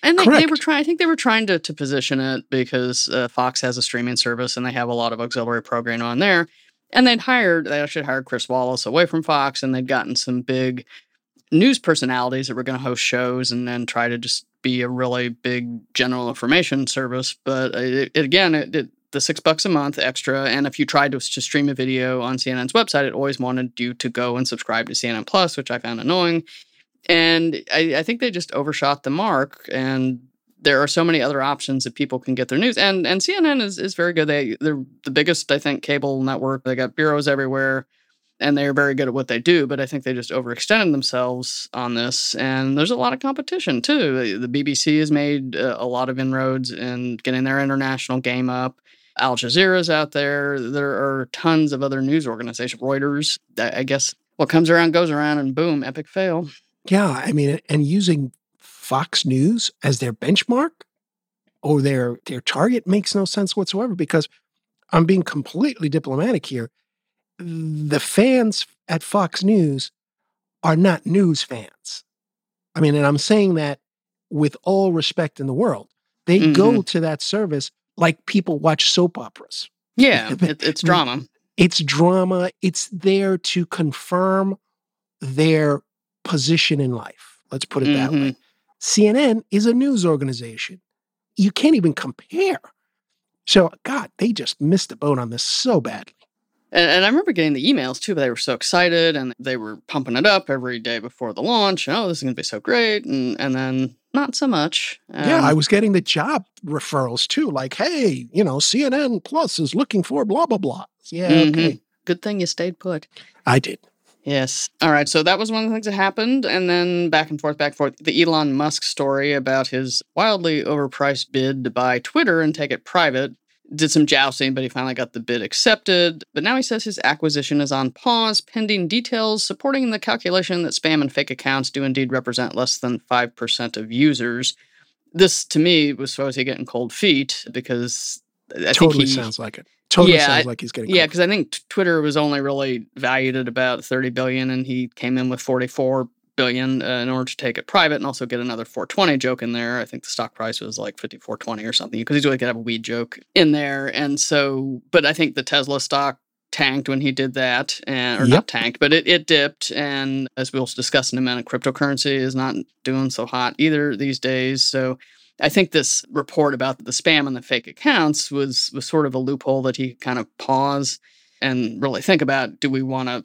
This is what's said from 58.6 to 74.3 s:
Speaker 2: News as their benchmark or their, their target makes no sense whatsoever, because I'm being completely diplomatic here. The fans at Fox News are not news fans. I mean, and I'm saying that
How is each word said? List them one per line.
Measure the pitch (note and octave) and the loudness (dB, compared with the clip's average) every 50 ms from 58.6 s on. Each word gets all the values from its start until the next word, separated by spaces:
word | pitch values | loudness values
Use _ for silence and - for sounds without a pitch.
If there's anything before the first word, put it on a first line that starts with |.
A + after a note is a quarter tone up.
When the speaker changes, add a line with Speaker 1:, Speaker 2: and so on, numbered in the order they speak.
| _ - - - - - C3 C3+ D#3 - - - - | _ -20 -20 -20 -8 -4 -2 -2 -2 -2 -2 -2 0
Speaker 2:
News | C#3 C3 C3 C#3 F3 A#3 A#3 - - - _ - | 0 2 2 4 2 2 0 -2 -4 -6 _ -2
as | C#3+ C#3 A#2+ | 0 0 0
their | C3+ B2 A2+ | -2 -4 -6
benchmark | - - C3+ G3 - - - A#3+ B3+ D4 E4 - _ - _ _ _ _ _ _ _ _ _ _ _ _ _ _ _ | -4 0 0 0 2 2 2 2 2 2 0 -4 _ -18 _ _ _ _ _ _ _ _ _ _ _ _ _ _ _
or | - C3+ D3+ C#3+ | 0 2 2 4
their, | C3+ C#3+ C#3 B2+ B2 A#2+ A#2+ - _ | 4 2 2 0 0 -2 -4 -6 _
their | - C3 B2 | -10 -10 -6
target | - - - C3 D#3+ A3+ B3 A#3+ - F#3 | -6 -4 0 2 2 2 2 0 0 0
makes | F#3 G#3 F#3 - - | 0 0 0 0 -2
no | G3+ G3 | -2 -2
sense | F3 - G#3 G3+ F#3 - | -2 -2 -2 -2 -2 -2
whatsoever, | G#3 F#3+ - - F#3+ A3+ B3+ G3+ | -4 -4 -2 -2 -2 -2 -2 -2
because | F3+ E3 - - D#3+ D3+ - _ _ _ _ _ _ _ _ _ _ _ _ | -4 -2 0 0 0 0 -2 _ _ _ _ _ _ _ _ _ _ _ _
I'm | - D#3+ E3 | 2 4 4
being | D#3+ F#3+ F#3+ E3 | 6 4 4 2
completely | - - D3+ C3 - - F3 A#3 D4 B3+ - E3 D3+ | 0 -4 -6 -8 -6 -2 -2 0 0 0 -2 -2 -2
diplomatic | C#3 D#3+ D3+ C#3+ C3 C3+ E3 A#3+ C4 E3 - | 0 -2 -2 -2 -2 -2 0 0 0 -2 -2
here. | - C#3 B2 A2+ A#2 - _ _ _ _ _ _ _ _ _ _ _ _ - | -4 -6 -6 -6 -8 -12 _ _ _ _ _ _ _ _ _ _ _ _ -14
The | F3 E3+ E3 D#3+ D#3+ D#3 D#3 D3+ D3+ D3 D3 D3 | -12 -10 -8 -6 -6 -6 -4 -4 -2 -2 -2 -2
fans | - - - - G#3 C4 C4 B3+ A#3 A3 G3+ - - - _ _ _ - | -2 0 2 4 4 6 4 4 4 2 0 -2 -6 -8 _ _ _ -4
at | D#3+ E3 - | -4 -4 -4
Fox | - - G#3 F#3+ E3 - - F#3+ | -2 0 0 0 0 -2 -2 2
News | G3 A3 G#3 E3+ D3+ C#3 C3+ - - - _ _ _ _ _ _ _ _ _ _ _ _ _ - | 4 4 4 4 2 0 -2 -6 -8 -12 _ _ _ _ _ _ _ _ _ _ _ _ _ 0
are | D#3+ D#3+ D#3+ | 2 4 4
not | F#3 G3 F3 - - | 4 4 4 2 0
news | - E3 G3 G3+ F3 D#3 - - | 0 2 4 4 4 2 0 -2
fans. | - C3 A#2 G#2 - - _ _ - - - - _ _ _ _ _ _ _ _ _ _ _ _ _ _ | -6 -8 -10 -12 -14 -20 _ _ -16 -16 -16 -18 _ _ _ _ _ _ _ _ _ _ _ _ _ _
I | - | 2
mean, | E3 D3 C#3+ | 4 4 4
and | D3 C#3+ | 4 4
I'm | C#3 D3 D3 | 4 2 2
saying | - - G#3+ G#3+ G3+ F#3+ F3 | 2 2 4 4 4 4 2
that | D#3+ D3+ C#3+ C#3+ - _ _ _ _ _ _ _ _ _ _ | 2 0 -2 -4 -8 _ _ _ _ _ _ _ _ _ _